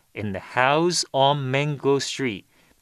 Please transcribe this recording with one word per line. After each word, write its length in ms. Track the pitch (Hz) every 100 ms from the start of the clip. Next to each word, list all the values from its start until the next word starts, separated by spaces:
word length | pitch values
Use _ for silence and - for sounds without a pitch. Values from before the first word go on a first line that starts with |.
| _
in 200 | 110 101
the 80 | 95 - 123
House 500 | 131 151 175 165 -
on 380 | 135 139 147 131
Mango 500 | 135 147 139 135 139
Street。 440 | - - 131 92 - _ _ _